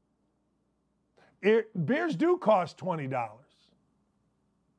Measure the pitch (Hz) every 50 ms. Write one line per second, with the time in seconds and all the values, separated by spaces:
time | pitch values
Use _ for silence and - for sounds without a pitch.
0 | _ _ _ _ _ _ _ _ _ _ _ _ _ _ _ _ _ _ _ _
1 | _ _ _ _ _ _ _ - - 196 220 226 220 - - 185 156 135 247 302
2 | 349 330 254 165 302 339 359 349 - 202 214 190 175 - - - - 185 175 160
3 | 143 131 127 127 117 107 104 120 143 _ _ _ _ _ _ _ _ _ _ _
4 | _ _ _ _ _ _ _ _ _ _ _ _ _ _ _